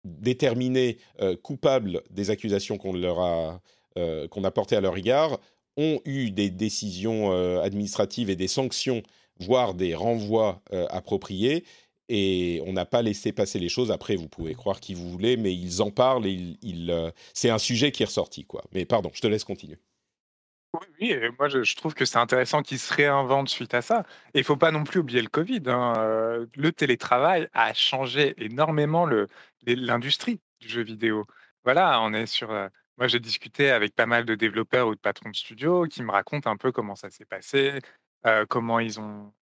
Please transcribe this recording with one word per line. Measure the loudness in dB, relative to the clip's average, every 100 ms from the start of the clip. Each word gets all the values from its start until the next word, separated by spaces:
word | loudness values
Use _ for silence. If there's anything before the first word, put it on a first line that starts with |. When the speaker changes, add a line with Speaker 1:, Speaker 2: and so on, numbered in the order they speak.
Speaker 1:
déterminées, | -18 -6 -2 0 2 2 0 2 2 0 _ -4
euh, | -2 -2
coupables | -6 -2 2 2 0 -6 -6
des | -6 -2
accusations | -2 0 -2 -2 -6
qu'on | -4
leur | -2 -2 0
a, | 0 0 -2 -8 _ _ _ -6
euh, | -4 -4 -8
qu'on | -4
a | -2
portées | 0 2 2
à |
leur | 2 0
égard, | 2 2 2 -2 _ _ _ -2
ont | 0 0 -2
eu | -4 -2
des | 0 0
décisions, | 0 -4 -4 -6 -4 -2 0 2
euh, | 2 2 0
administratives | 0 -2 -4 -2 -2 -2 -2
et | -2
des | -2
sanctions, | -2 -2 -2 -2 -4 -6 _ _ -8
voire | 2 4 4
des | 0 -2 0
renvois, | 0 0 0 2 2 0 -6
euh, | -4 -2
appropriés. | -4 -4 -4 -4 0 2 0 -4 -20 _ _ -4
Et | 0 2 2 0 -2 -4
on |
n'a | -4 0
pas | 0
laissé | 0 -2 -4
passer | -2 -2 -2
les | -4
choses. | 0 0
Après, | -2 -2 -4
vous | -4
pouvez | -10 -8
croire | -6 -4 -4
qui | -6
vous | -12 -10
voulez, | -2 0 2
mais | 0
ils | -2 -4 0
en | 0
parlent | 4 4 4 0
et |
ils, | -4 -6 -10
ils, | -10 -8 -2
euh, | -2 -2 -8 -14
c'est | -2 2
un | 2
sujet | 0 2 2
qui | 2
est | -2
ressorti, | -2 -4 -6
quoi. | -14 -14 -8
Mais | -6 0
pardon, | 0 0
je | -2
te | 0
laisse | 0 -2
continuer. | -10 -12 -20 _ _ _ _ _ _ _ _ _
Speaker 2:
Oui, | -10 -10 -6
oui, | -2
et | 0 -2 0
moi, | 0
je, | 2
je | 0 -2
trouve | -4
que | -2 0
c'est | 2
intéressant | 4 2 2 0
qu'ils | -2 -6
se | -4
réinventent | 2 4 4 4 2 0
suite | -4 -2
à | -2
ça. | 0 0 -2 -12 _
Et | 0
il |
faut | 2 4
pas | 4
non | 2
plus | 0 0
oublier | 2 0
le | 0
covid, | 0 0 -2 0
hein. | 0 2 2
Euh, | 2 0 0 -2 -6 -2
le | -2
télétravail | 2 2 2 2 4 4 2 0
a | 0 0
changé | 2 0 0 -2 2 0 0
énormément | -6 0 2 2 2 2 4
le, | 2 0 -4 -20 _ -2
les, | 0
l'industrie | 0 0 0 -2 -2 -4 _ _
du | -8
jeu | -4
vidéo. | -4 -2 0 0 -4 _ _ _ 0
Voilà, | 4 4 4
on | 2
est | 0 -2
sur, | -4 -4
euh, | -6 -6 _ _ -4
moi, | 0
j'ai | 0
discuté | -2 -8 -6 0 2
avec | 4 2 0
pas | 2
mal | 2 0
de | 0
développeurs | 0 0 0 2 2
ou | 0
de |
patrons | -4 -4 -8
de | -10
studios | -10 -4 0 2 0
qui | -4
me | 0
racontent | 0 0 -4 -4
un | -2
peu | -2
comment | -2 -4 -6
ça | -14
s'est | -18 -14
passé, | -14 -2 0 0 -2 -10 _ _ _ 2
euh, | 2 2
comment | 0 0 0
ils | 0 -6
ont, | -10 -12 -18 _